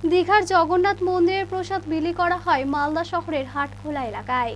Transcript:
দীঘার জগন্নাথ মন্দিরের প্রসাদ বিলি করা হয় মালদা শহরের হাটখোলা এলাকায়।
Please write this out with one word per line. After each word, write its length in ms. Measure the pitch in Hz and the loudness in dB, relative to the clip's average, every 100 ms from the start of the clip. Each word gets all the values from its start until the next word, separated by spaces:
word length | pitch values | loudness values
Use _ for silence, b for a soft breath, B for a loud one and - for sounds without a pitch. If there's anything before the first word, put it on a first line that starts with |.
দীঘার 400 | 330 359 349 415 370 | 2 2 4 4 4
জগন্নাথ 540 | 370 320 359 381 403 | 2 4 4 2 2
মন্দিরের 420 | 370 359 349 381 381 | 0 2 2 2 -2
প্রসাদ 360 | 370 349 381 311 | -4 -4 -6 -4
বিলি 280 | 320 320 | -2 -2
করা 240 | 349 349 359 | 0 0 0
হয় 260 | 349 285 269 | 0 0 0
মালদা 380 | 294 294 311 | -2 0 -2
শহরের 420 | 339 349 339 311 262 | -2 -4 -2 -4 -4
হাটখোলা 560 | 277 285 - 302 294 240 | -4 -6 -6 -6 -6 -6
এলাকায়। 480 | 208 214 254 233 | -8 -4 -2 -2